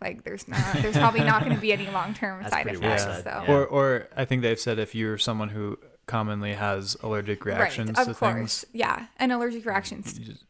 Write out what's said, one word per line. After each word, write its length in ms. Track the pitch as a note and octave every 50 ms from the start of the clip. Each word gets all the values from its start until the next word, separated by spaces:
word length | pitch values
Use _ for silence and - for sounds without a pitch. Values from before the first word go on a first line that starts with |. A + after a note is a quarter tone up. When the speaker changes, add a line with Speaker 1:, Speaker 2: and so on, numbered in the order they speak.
Speaker 1:
Like, 220 | - F#3+ - - -
there's 240 | - G3 G3 -
not, 120 | - - - - F#3+ F#3+ D3
there's 160 | - G#3+ A3
probably 240 | A#3 A#3 A3+ A3 A3+
not 220 | A3+ A3+ A3 G#3+ -
gonna 160 | B3+ A#3 G#3
be 120 | G#3+ G#3+ G3+
any 140 | G3 G3+
Speaker 2:
<laughs> 40 | G3
Speaker 1:
long-term 480 | G3 F#3 E3+ G3 G#3+ - - G3 F#3+ F#3
Speaker 2:
That's 120 | - G#2 -
Speaker 1:
side 80 | D2 -
Speaker 2:
pretty 160 | A2 G2 F2
Speaker 1:
effects. 260 | G2 A2 G#2+ G2+ G2+
Speaker 2:
wild. 180 | G2+ F2 F2 F2+
Speaker 1:
So. 200 | - C2+ - -
Speaker 2:
Yeah. 60 | - C#3+
Speaker 3:
Or, 120 | C#3 C#3
or 400 | - C#3 C#3 C3+ C3+ B2+ A#2 - - -
I 80 | C3+ C3
think 160 | - C3 B2+
they've 180 | A#2 A2+ A2+ -
said 200 | - B2 A2+ G#2+
if 160 | G#2+ - -
you're 240 | A2+ A2 G#2+ G#2+ G#2
someone 300 | - B2 A2+ A2 G#2+ G#2+
who 280 | G#2 G#2+ G#2 G2+ G2+ - - - - _ _
commonly 460 | - A#2+ A2+ G#2+ G#2+ G#2 G#2 G#2 G#2 G2+
has 440 | G2+ G#2 G2+ G2 G2 G2 G2 - - -
allergic 420 | A2 G#2+ G#2 G2+ G#2+ G2+ - -
Speaker 1:
Right, 120 | G#2 G2
Speaker 3:
reactions 340 | - G#3+ E3+ - - A2 G#2+ A2 -
Speaker 1:
of 80 | B3+
Speaker 3:
to 60 | A#3+ -
Speaker 1:
course, 180 | - A#3 G#3+ A#2
Speaker 3:
things. 320 | A#2 A3 G#3+ - - - - -
Speaker 1:
yeah, 320 | A#3 A3+ A3+ - - A3+ - _
and 140 | - B3+ B3
allergic 320 | B3 A#3+ A#3+ A#3+ A#3 A#3 A3
reactions. 520 | A#3 G3 G3 G3 - - - G3+ - - -
Speaker 3:
You 60 | A#2
just 180 | A2 G#2+ - _